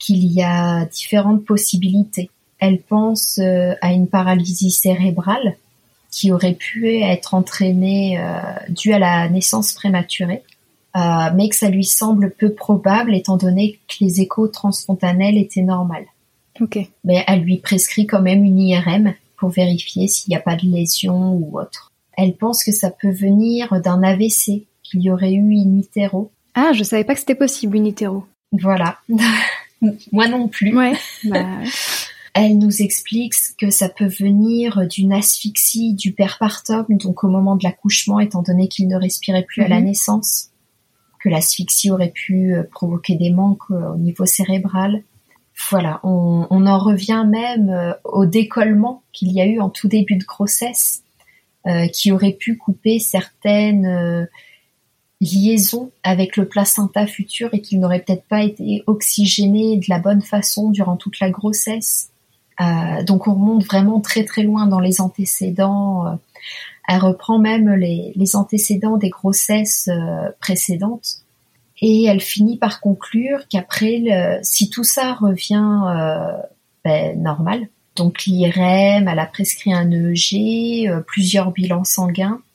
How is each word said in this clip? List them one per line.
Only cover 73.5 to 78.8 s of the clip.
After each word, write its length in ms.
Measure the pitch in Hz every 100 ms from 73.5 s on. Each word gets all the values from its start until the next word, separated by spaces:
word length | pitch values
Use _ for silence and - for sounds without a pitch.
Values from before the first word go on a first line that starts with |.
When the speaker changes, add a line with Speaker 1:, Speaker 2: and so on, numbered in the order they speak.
| 190 180 - 214 233
Speaker 1:
le, 400 | 233 190 175 180
si 280 | - - 202
tout 140 | -
ça 300 | 226 - 254
revient, 680 | 247 208 185 - 208 208 208 185
euh, 440 | 170 160 156 - - - _ _ _
ben, 360 | 165 151 156 165
normal, 460 | 160 151 165 226 220 _ _ -
donc 280 | 175 -
l'I 240 | 202 180 175
R 100 | 185
M, 500 | 180 190